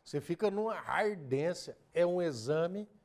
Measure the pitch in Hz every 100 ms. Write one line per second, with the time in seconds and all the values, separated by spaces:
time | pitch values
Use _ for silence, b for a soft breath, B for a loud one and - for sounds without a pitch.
0 | - 147 - 170 208 202 220 180 - 156
1 | 214 190 135 131 165 175 - - _ 165
2 | 175 180 170 120 120 156 170 202 208 _